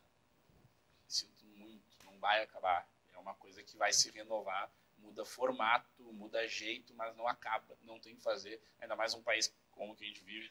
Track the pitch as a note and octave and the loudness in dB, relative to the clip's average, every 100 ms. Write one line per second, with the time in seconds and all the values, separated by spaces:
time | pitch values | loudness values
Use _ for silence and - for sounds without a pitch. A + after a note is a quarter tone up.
0 | _ _ _ _ _ - - _ _ _ | _ _ _ _ _ -20 -20 _ _ _
1 | - - - - - G2+ A2 A2 _ - | -4 -4 -4 -14 -20 -20 -20 -20 _ -20
2 | - G2 G2 G#2+ G#2+ F#2+ F#2 F2 - _ | -20 -2 4 4 4 0 4 4 2 _
3 | _ F2+ F#2 - G2 F#2+ - A2 G#2 G#2 | _ -16 -12 -12 -14 -20 -10 2 4 6
4 | A2+ G#2+ A2 A2 G2 F#2+ G#2+ _ _ _ | 2 0 -4 -2 -2 -2 -4 _ _ _
5 | G#2 G#2+ G#2 - B2+ B2+ A2 A#2+ - - | -16 -10 -8 0 0 4 6 4 2 -20
6 | A#2+ G#2+ G#2+ A2+ A2+ G#2+ G#2+ A2+ - A#2 | -16 -14 -4 -2 -2 -2 -4 -6 -8 -8
7 | A2+ A2+ A#2 B2 A2 A2 - C3 A2+ A2 | -8 -2 -2 -2 0 -2 -4 -20 -18 -18
8 | A2+ A#2 A#2 G#2 G2 A2+ - - A2+ G#2+ | -18 -6 -2 -2 -4 -12 -16 -14 -6 -2
9 | A2+ A2+ A2+ A2 G#2+ - _ - G#2 G#2+ | 0 -2 0 2 2 -4 _ -10 -10 -10
10 | G#2 G#2 F#2 G#2+ G#2+ | -14 -14 -14 -12 -12